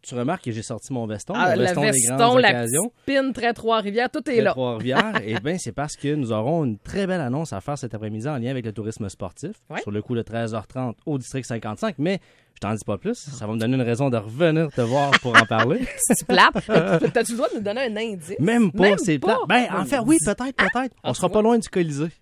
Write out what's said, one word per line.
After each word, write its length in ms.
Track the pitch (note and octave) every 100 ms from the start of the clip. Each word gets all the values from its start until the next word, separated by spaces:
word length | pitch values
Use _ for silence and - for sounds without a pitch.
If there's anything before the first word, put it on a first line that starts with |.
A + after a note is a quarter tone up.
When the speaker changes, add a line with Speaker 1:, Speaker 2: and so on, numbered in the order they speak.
Speaker 1:
tu 140 | - B2
remarques 300 | B2 F#3 -
que 60 |
j'ai 120 | A2
sorti 280 | G#2+ A2 -
mon 120 | C3 A2
veston, 280 | G#2+ - -
Speaker 2:
Ah, 120 | F3+
Speaker 1:
mon 40 | -
Speaker 2:
le 40 | -
Speaker 1:
veston 160 | -
des 60 | G#3+
Speaker 2:
veston, 240 | - A#3 -
Speaker 1:
grandes 220 | A#3 B3+
Speaker 2:
la 80 | A3+
Speaker 1:
occasions. 420 | A#2+ A#2 C3+ A3+ _ -
Speaker 2:
petite 140 | C#4
pine 120 | C4+
très 200 | B3 A#3
Trois-Rivières, 560 | A#3+ A3 A3+ G3+ G3+ B3
tout 100 | D4+ C#4
est 40 |
Speaker 1:
Très 80 | A#3+
Speaker 2:
là. 100 | G#3+
Speaker 1:
Trois-Rivières. 640 | C3 B2 A2+ A#2 B2 A2 -
Speaker 2:
<laughs> 40 | G#2
Speaker 1:
Eh 140 | A2
bien, 180 | A#2 F3+
c'est 140 | -
parce 220 | - D3 -
que 200 | C#3 D3+
nous 160 | A#2+
aurons 340 | A2 A2+ E3 C#3+
une 140 | G#2
très 260 | - F#3+ G3
belle 160 | F#3
annonce 320 | C3 C3 E3
à 80 | G2
faire 160 | - C#3+
cet 160 | A#2+
après-midi 340 | G#2+ G#2+ G#2+ B2+
en 100 | C#3+
lien 120 | A#2
avec 160 | C3+ A2+
le 60 |
tourisme 340 | G#2 G#2+ - G2+
sportif 420 | - F#2+ - D#3+ A3 _
Speaker 2:
Ouais. 120 | D#3
Speaker 1:
sur 100 | -
le 100 | G#2
coup 140 | - A#2+
de 80 |
treize 300 | A2 A2+ A#2 A2
heures 100 | G2+
trente 300 | C3 B2+ G#2+ -
au 120 | C#3+
district 260 | A#2+ C3+ A#2+
cinquante-cinq. 500 | A#2 A2+ G#2 A3 E3+
Mais 200 | D#3 F#3+ _ _ _ _
je 40 |
t'en 120 | G2
dis 100 | G#2+ -
pas 120 | G2+
plus. 180 | F#3+ A#3+
Ça 300 | - C3 G#2+
va 60 |
me 60 | A2+
donner 160 | A2+ C3
une 60 |
raison 280 | A#2 A#2 C#3
de 80 | A#2
revenir 520 | G#2 A#2 E3+ D#3 D#3+
te 120 | -
voir 300 | A#2 C3+ C#3 A#2
pour 120 | B2 A2+
en 60 | A2+
parler. 340 | A2+ A2+ G3+ B3+
Speaker 2:
<laughs> 60 | -
C'est 300 | - A3 -
plate. 380 | F3+ G#3+ A3 - G#3 F3+ E3+ -
T'as-tu 180 | A#3+ A3+
le 60 | A#3
droit 120 | D#4
de 60 | D#4+
nous 60 |
donner 180 | G3+ A3
un 140 | C4 G#3+
indice ? 420 | A3+ G3 D#3 G3
Speaker 1:
Même 300 | D#3+ A#3 G#3
pas, 100 | G3
Speaker 2:
Même 140 | G3 G3
Speaker 1:
c'est 200 | B3 D3
Speaker 2:
pas. 200 | - B4+ G4+
Speaker 1:
plate. 240 | A3+ A#3+
Ben, 100 | E3+
en 60 | F#3+
fait, 140 | C4+
oui, 180 | A3+ D#4+ G#3
peut-être, 300 | G3+ B3+ -
peut-être. 360 | C#4+ - C4 _
Speaker 2:
Ah, 60 | -
Speaker 1:
On 20 |
sera 140 | - F3+
Speaker 2:
tu 60 |
Speaker 1:
pas 80 | G#3
Speaker 2:
vois. 100 | G#3+
Speaker 1:
loin 60 | A#3+
du 100 | -
Colisée. 400 | F#3+ E3 C#3 E3 -